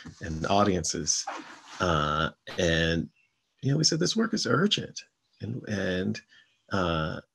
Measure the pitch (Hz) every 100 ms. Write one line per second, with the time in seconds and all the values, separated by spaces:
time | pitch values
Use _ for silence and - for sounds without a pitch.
0 | - - 87 80 78 101 104 90 78 78
1 | 76 - - - - - - - 92 78
2 | 73 76 80 - - - 87 82 82 82
3 | - _ _ _ _ _ 131 147 156 160
4 | 175 220 226 202 120 127 202 - - -
5 | - _ _ _ 104 120 - 101 95 92
6 | 101 107 - - _ _ _ 98 87 82
7 | 78 92 -